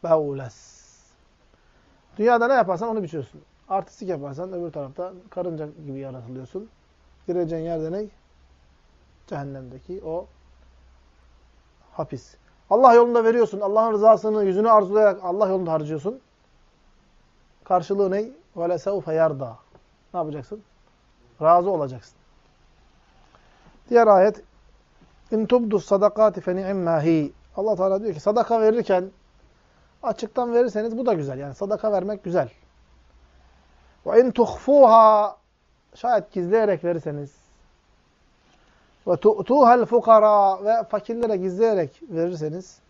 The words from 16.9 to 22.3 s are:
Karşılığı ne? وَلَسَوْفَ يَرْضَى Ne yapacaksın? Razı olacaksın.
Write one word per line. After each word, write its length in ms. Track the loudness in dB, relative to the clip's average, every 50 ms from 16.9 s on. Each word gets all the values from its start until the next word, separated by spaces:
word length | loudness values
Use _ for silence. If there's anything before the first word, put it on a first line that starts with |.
| _ _ _ _ _ _ _ _ _ _ _ _ _ _ _
Karşılığı 460 | -2 -2 -2 0 -2 -2 -2 -2 -2
ne? 200 | -2 -4 -6 -8 -12 -20 _ _ _
وَلَسَوْفَ 480 | -8 -4 -4 -4 -4 -4 -6 -6 -6 -6
يَرْضَى 480 | -4 -2 0 0 0 0 -4 -12 -14 -14 -20 _ _ _ -20 _ _ _ _ _ _ -8
Ne 40 | -8
yapacaksın? 440 | -8 -8 -8 -14 -14 _ -18 -18 -18 _ _ _ _ _ _ _ _ _ _ _ _ _ _ _ 2
Razı 280 | 4 4 4 4 0
olacaksın. 440 | -2 -4 -4 -6 -8 -14 -20 -20 _ _ _ _